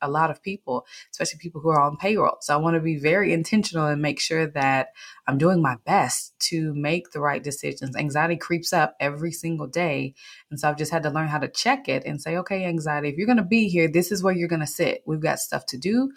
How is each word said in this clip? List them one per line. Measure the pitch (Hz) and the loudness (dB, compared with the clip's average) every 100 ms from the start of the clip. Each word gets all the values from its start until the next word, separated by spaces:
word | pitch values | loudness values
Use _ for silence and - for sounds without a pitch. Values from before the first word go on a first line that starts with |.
a | 143 | -2
lot | 147 160 | 2 0
of | 147 | 0
people, | - 196 - 123 - - - | -8 -10 -4 -6 -6 -16 -20
especially | - 165 156 | -8 -6 -6
people | 170 160 | -12 -4
who | 160 | 2
are | 156 | 4
on | 143 151 | 4 2
payroll. | 196 214 - - | 0 2 2 0
So | - | 0
I | 147 | 0
wanna | 160 165 | 2 2
be | 160 151 | 0 0
very | 147 185 190 | 2 2 4
intentional | 165 160 214 202 165 151 | 0 2 2 2 0 0
and | 147 | 2
make | 151 139 | 0 -2
sure | - 160 160 | -2 0 0
that | 147 135 135 131 - - - - | 0 2 2 0 -8 -20 -8 -2
I'm | 135 | 2
doing | 165 185 | 4 4
my | 147 120 - | 2 0 0
best | 190 127 - - _ - | 2 2 0 -6 _ -4
to | 165 156 | -2 -2
make | 147 147 175 175 | -2 -2 -2 -4
the | 151 | -2
right | 147 143 | 0 0
decisions. | 143 139 147 - 135 | -4 -6 -6 -6 -6
Anxiety | 131 151 143 165 170 | -4 -2 0 0 0
creeps | - 170 165 | -2 -4 0
up | 180 151 - | 2 0 0
every | 143 147 165 | -4 -4 -6
single | 160 165 160 127 | -6 -6 -4 -4
day. | 165 175 139 135 - - - _ | -2 -2 -2 -4 -8 -20 -20 _
And | 139 | -2
so | 151 | -2
I've | 147 | 0
just | 151 | -2
had | 165 | -2
to | 151 | 0
learn | 147 156 | -2 -2
how | 151 | -2
to | 139 | -4
check | - 233 269 269 | -2 0 0 0
it | 135 | -4
and | - 147 | -4 -8
say, | 160 170 | -4 -6
"Okay, | 180 196 | -4 -4
anxiety, | 180 165 151 147 147 | -2 -2 -2 -2 -2
if | 143 | -2
you're | 214 | 2
gonna | 247 | 2
be | 180 226 208 | 4 2 4
here, | 175 160 | 4 4
this | 160 175 | 4 2
is | 202 | 0
where | 190 | 0
you're | 185 170 | 0 0
gonna | 165 151 | 0 -2
sit. | - 165 - - | 0 0 0 -4
We've | 156 | -2
got | 151 - | -2 -2
stuff | - 147 - | -2 -4 -6
to | 127 | -6
do. | 185 233 269 | 0 2 2